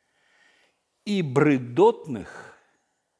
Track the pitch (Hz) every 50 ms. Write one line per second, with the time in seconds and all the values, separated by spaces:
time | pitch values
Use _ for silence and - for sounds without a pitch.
0 | _ _ _ _ _ _ _ _ _ _ _ _ _ _ _ _ _ _ _ _
1 | _ 214 208 196 175 143 123 143 147 151 143 131 123 120 120 143 190 226 226 -
2 | - - 123 104 85 - - - - - - _ _ _ _ _ _ _ _ _
3 | _ _ _